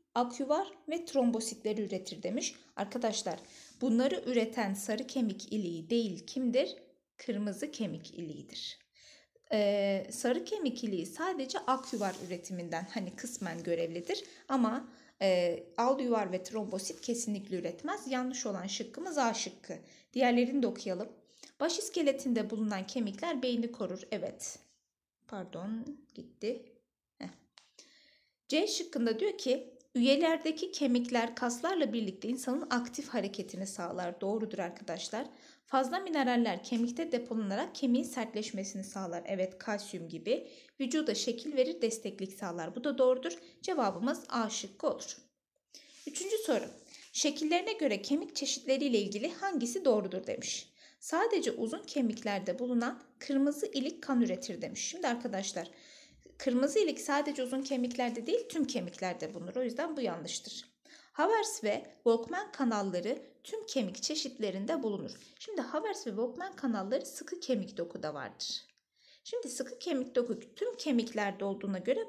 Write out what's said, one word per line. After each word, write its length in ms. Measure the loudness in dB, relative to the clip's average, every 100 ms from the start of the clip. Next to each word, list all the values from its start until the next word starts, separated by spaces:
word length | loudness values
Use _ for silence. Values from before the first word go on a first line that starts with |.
| _ 0
ak 260 | 0 0
yuvar 280 | 2 2 0 -6 -6
ve 160 | -6 0
trombositleri 800 | 4 4 4 0 -4 -2 -2
üretir 400 | -2 -4 -6 -6
demiş. 320 | -4 -2 -2 -6 -12 -6
Arkadaşlar, 640 | -6 -2 -2 0 -2 -6 -8 -20 -20 -2
bunları 420 | 4 6 6 2 2
üreten 480 | 2 2 2 0 0
sarı 320 | -2 -2 -2
kemik 460 | 2 2 0 -2
iliği 380 | -2 -2 -2 0
değil 360 | 2 2 -2 -6
kimdir? 500 | -2 2 4 2 -2 -16 _ _ -12
Kırmızı 540 | -4 -2 -2 -2 -4
kemik 440 | -2 -4 -4 -10 -10
iliğidir. 720 | -8 -8 -12 -10 -10 -12 _ _ -20 -20 _ _ -2
Ee, 540 | 2 4 4 4 2 -2
sarı 340 | -2 0 2 0
kemik 400 | -2 0 0 -2
iliği 220 | -2 -2
sadece 520 | -2 -2 -2 -2 -2
ak 340 | 0 0 0
yuvar 220 | -2 -2 -2 -6
üretiminden 640 | -8 -6 -6 -4 -4 -4 -4
hani 220 | -6 -6
kısmen 460 | -8 -6 -6 -4
görevlidir 600 | 0 0 0 -2 -4 -4 -6 -14 -2
ama, 440 | 2 4 2 -6 -14 -18 0
e, 400 | 4 6 4 0 -4 2
al 220 | 4 4
yuvar 320 | 4 2 2
ve 100 | -2
trombosit 580 | -2 -4 -2 -2 -4 -6
kesinlikle 560 | -2 -2 0 -2 -2 -2
üretmez. 540 | -2 -4 -4 -4 0
Yanlış 360 | 0 0 -2 -2
olan 200 | -2 -2
şıkkımız 520 | -4 -6 -6 -2 2
A 160 | 2 2
şıkkı. 400 | -2 -8 -12 -12 -12 -20 _
Diğerlerini 500 | 4 6 8 6 4
de 40 | 2
okuyalım. 420 | 0 -4 -4 -6 -12 _ _ -16 -2
Baş 180 | 0 0
iskeletinde 720 | -2 2 4 4 2 2 2
bulunan 360 | 0 0 -2 -2
kemikler 560 | -2 -2 -2 -2 0
beyni 300 | 0 0 0
korur. 280 | -2 -4 -4 -6
Evet. 480 | -4 -4 -6 -10 -12 _ _ _ _ _ _ -12
Pardon, 720 | -10 -8 -8 -6 -6 -6 -10 -14 -16
gitti. 580 | -16 -8 -6 -4 -8 -20 _ _ _ -14
Heh. 100 | -14 -14 _ _ -20 -20 -20 -20 _ _ _ _ 0
C 180 | 2 4
şıkkında 520 | 0 -2 0 2 2
diyor 200 | 0 0
ki, 360 | 2 0 0 -16 _ 4
üyelerdeki 800 | 6 8 6 4 2 -2 -4
kemikler 600 | 0 2 4 2 0 0 0
kaslarla 580 | -2 0 0 2 2
birlikte 360 | 2 -2 -2 -2
insanın 380 | -2 0 -2 0
aktif 380 | 0 0 -6 -4
hareketini 580 | -2 -2 -2 -8 -6 -6
sağlar. 540 | -4 -4 -2 -4 -2
Doğrudur 380 | -2 0 -2 -2
arkadaşlar. 680 | -4 -6 -6 -6 -4 -4 -6 -10 -20 -20 _
Fazla 340 | 2 2 0
mineraller 640 | 0 2 4 6 4 2 0
kemikte 480 | 0 0 0 0
depolanarak 600 | 0 0 -2 0 0 -2 0
kemiğin 300 | 4 4 4
sertleşmesini 800 | -2 -4 -2 -4 -4 -4 -6 -6
sağlar. 380 | -6 -4 -4 -2
Evet, 320 | 0 0 -2
kalsiyum 500 | -4 -4 -4 -8 -8
gibi. 400 | -6 0 0 -2 -16 -14 -4
Vücuda 340 | 0 2 2 0
şekil 420 | 0 -2 0 4
verir, 260 | 4 4
desteklik 500 | 0 0 -6 -6 -8
sağlar. 440 | -6 -6 -4 -4 -2
Bu 80 | 0
da 140 | 6
doğrudur. 400 | 6 6 2 -8 -14 -10
Cevabımız 600 | -2 2 2 2 0 -2 -2
A 220 | -2 -2
şıkkı 380 | -2 -6 -4 -2
olur. 280 | -2 -6 -12 -16 _ _ _ _ -20 -20 -16 -10
Üçüncü 320 | -6 -2 -2
soru. 260 | 2 0 0 -10 -20 -20 -10
Şekillerine 600 | 0 0 2 2 2 2
göre 300 | 2 2 2
kemik 340 | 2 0 0 -4
çeşitleriyle 600 | -2 0 2 2 4 4
ilgili 340 | 2 0 -2
hangisi 520 | -2 -2 0 0 2 4
doğrudur 420 | 4 4 -2 -4
demiş. 420 | -4 -4 -6 -8 _ -20 _
Sadece 520 | -2 2 4 4 2
uzun 300 | 0 -2 -4
kemiklerde 760 | -4 2 2 2 -2 -2 -2 -2
bulunan 440 | 2 2 2 -2 -10 -12
kırmızı 480 | 0 4 4 2 0
ilik 360 | 0 -2 -2
kan 180 | 2 4
üretir 420 | 4 2 -4 -6
demiş. 260 | -6 -4 -6
Şimdi 200 | -2 0
arkadaşlar, 640 | 0 -2 -2 -4 -4 -8 -10 -20 -20 -20 -20 -20 -6
kırmızı 400 | 2 4 4 4
ilik 220 | 4 2
sadece 420 | 0 2 2 0
uzun 200 | -2 -2
kemiklerde 640 | 0 0 0 0 0 0 0
değil, 220 | 0 2
tüm 180 | 0 0
kemiklerde 680 | 0 -4 -4 -4 -2 -6 -6
bulunur. 220 | -6 -2
O 60 |
yüzden 340 | -2 0 -2 0
bu 40 |
yanlıştır. 640 | -2 -2 -6 -8 -8 -14 -16 _ _ -20 -8
Havers 520 | 2 4 4 2 0 0
ve 220 | 0 -4 0 4
Volkmann 460 | 4 2 -4 -4
kanalları 720 | 0 2 2 2 0 0 -2 -6 -20 -10
tüm 220 | -8 -2
kemik 360 | 0 0 -2
çeşitlerinde 800 | -4 -2 -4 -4 -2 -2 -2 0
bulunur. 280 | 0 -2 -4 -10 -18 -18
Şimdi 220 | -8 -6
Havers 460 | -2 0 -2 -2 -4
ve 100 | -2
Volkmann 400 | -2 -2 -8 -4
kanalları 500 | 0 0 0 -2 -2
sıkı 340 | -10 -8 -6
kemik 360 | 0 0 0 -4
dokuda 380 | -6 -4 -6 -4
vardır. 500 | -8 -8 -6 -6 -10 _ _ _ _ -20 -8
Şimdi 240 | -6 -4
sıkı 300 | -4 -6 -6
kemik 360 | -2 0 0 2
doku 260 | 2 0 -8 -6
tüm 200 | -4 -2
kemiklerde 680 | 2 2 2 0 0 0 -2
olduğuna 340 | -2 -2 -2
göre 220 | 2 0